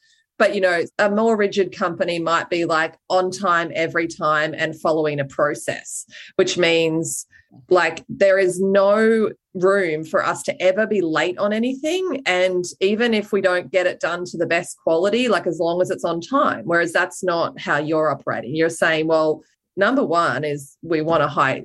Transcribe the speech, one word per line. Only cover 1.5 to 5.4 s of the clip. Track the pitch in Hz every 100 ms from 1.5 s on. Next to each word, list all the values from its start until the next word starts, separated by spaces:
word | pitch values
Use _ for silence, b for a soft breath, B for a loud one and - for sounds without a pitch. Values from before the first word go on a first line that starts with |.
| 202 180 -
company | 180 170 175 170
might | 160 165 -
be | 175 165
like, | 160 160 - -
"On | 185 185
time, | 185 196 170 165 156
every | 165 165 165
time, | 170 156 151 156 -
and | 160 156
following | 175 156 151 147
a | 139
process," | -